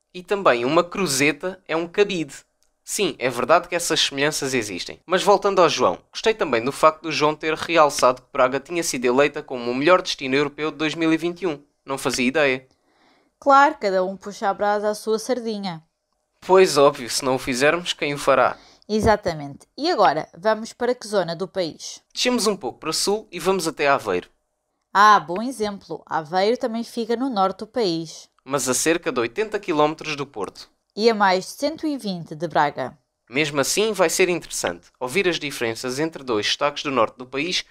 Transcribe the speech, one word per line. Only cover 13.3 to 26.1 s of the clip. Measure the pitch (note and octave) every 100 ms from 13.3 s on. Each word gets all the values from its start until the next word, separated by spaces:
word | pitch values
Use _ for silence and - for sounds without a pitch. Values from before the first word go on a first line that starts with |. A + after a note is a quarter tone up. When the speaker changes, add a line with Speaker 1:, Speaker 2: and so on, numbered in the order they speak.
| _
Speaker 2:
Claro, | C#4 C#4 C#4+ D#4
cada | G#3 F#3
um | F#3 G3
puxa | G#3 G3 G3+
a |
brasa | G3 G3+ G#3 G#3
à |
sua | G#3 - A3
sardinha. | A3 B3 A3+ G#3 G3 D#3+ - _ _ _ _ _
Speaker 1:
Pois, | - F#3 F#3+ C#3+
óbvio, | C#3+ C#3 A#2
se | -
não | C3+ C3
o |
fizermos, | C#3 B2 D3 E3+ F3
quem | - D3+
o | C#3+
fará? | - C3 A2+ - - _ -
Speaker 2:
Exatamente. | G#3+ G#3+ G#3 F3+ D#3 C#3+ C#3 _
E | - D#4
agora, | D4 F3+ D3 - -
vamos | G#3 A3 A3+
para | - A#3+
que | B3 G#3
zona | G#3 E3
do | E3 F#3
país? | G3 E3 - - - _
Speaker 1:
Descemos | - B3 B3 G3+
um |
pouco | F#3+ B2 -
para | D3+
sul | D#3+ - G#3+ G#3+
e | F3
vamos | F3 F#3+ D#3+
até | C#3 C#3+
Aveiro. | C3+ G#2+ F2+ - _ _ _ _ _ _
Speaker 2:
Ah, | F#3+ G3+ G3+
bom | D3+ F3+
exemplo. | A#3+ A3+ G#3 G3 - D#3+
Aveiro | -